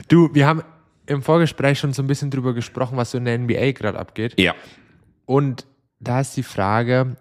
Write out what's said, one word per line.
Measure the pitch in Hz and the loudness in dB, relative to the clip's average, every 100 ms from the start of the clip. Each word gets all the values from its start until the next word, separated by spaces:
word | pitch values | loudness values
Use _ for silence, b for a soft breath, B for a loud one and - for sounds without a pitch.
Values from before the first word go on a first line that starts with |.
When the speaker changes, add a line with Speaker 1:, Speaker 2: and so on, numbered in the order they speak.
| B | B
Speaker 1:
Du, | 165 160 | 4 4
wir | 147 139 | 4 2
haben | 160 - - _ _ - | 2 -4 -18 _ _ -6
im | 143 | -4
Vorgespräch | 131 165 165 - 139 139 | 2 2 2 0 0 0
schon | 147 | -2
so | 135 | -2
ein | 135 | -2
bisschen | 139 143 | -2 -4
drüber | 131 127 | -4 -2
gesprochen, | 120 117 - 123 127 | -4 -6 -6 -4 -4
was | 120 | -4
so | 123 | -4
in | 123 | -2
der | 117 | -2
N | 120 | -2
B | 107 | 0
A | 127 | 0
grad | - 104 - | -2 -4 -6
abgeht. | - - 113 - | -8 -6 -2 2
Speaker 2:
Ja. | 90 - B B B B B _ - | 2 0 B B B B B _ 0
Speaker 1:
Und | 135 139 123 - _ _ _ | 2 2 -2 -10 _ _ _
da | 117 127 | -4 -2
ist | 139 - | -2 -6
die | |
Frage, | 123 - 98 110 120 127 127 - | -6 -2 0 0 2 0 0 -6